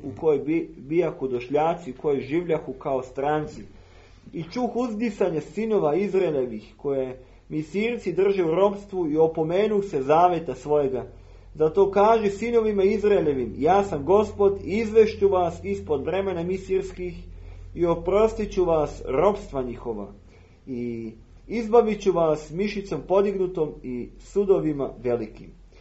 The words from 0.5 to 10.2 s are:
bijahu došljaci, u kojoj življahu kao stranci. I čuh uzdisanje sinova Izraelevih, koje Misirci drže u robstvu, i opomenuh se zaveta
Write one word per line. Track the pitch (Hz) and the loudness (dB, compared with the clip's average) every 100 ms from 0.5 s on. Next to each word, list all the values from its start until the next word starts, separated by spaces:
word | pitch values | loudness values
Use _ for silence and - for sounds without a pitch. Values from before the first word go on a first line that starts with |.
| 165 - - | -2 -4 -12
bijahu | 127 165 160 - 131 | -4 0 0 -2 -4
došljaci, | 123 123 143 156 170 131 | -4 -2 0 0 -2 -6
u | 123 | -6
kojoj | 156 139 | -2 -2
življahu | 120 156 175 156 - | -2 -4 -2 -4 -4
kao | 127 151 135 | -10 -4 -4
stranci. | 131 - 139 151 151 - - - - - - - - | -4 -4 -2 -2 -4 -12 -18 -20 -20 -20 -20 -20 -14
I | - | -12
čuh | 160 247 247 226 | -8 -4 -4 -2
uzdisanje | 247 208 233 208 185 160 | -4 -2 -4 0 -2 -2
sinova | - - 220 208 156 | -6 -6 0 0 2
Izraelevih, | 156 202 185 175 143 123 110 - - | 0 0 0 0 0 -2 -6 -14 -10
koje | 143 135 131 127 - - - | -6 -4 -4 -8 -18 -20 -10
Misirci | 151 147 185 226 233 - | -8 -6 -4 -2 -4 -4
drže | 170 202 196 | 0 2 2
u | 165 | 2
robstvu, | 165 202 202 - 185 165 | 4 2 2 -8 -4 -2
i | 151 | 4
opomenuh | 160 165 156 180 214 208 | 2 2 0 2 2 0
se | 196 147 | 0 -2
zaveta | 131 156 | 4 6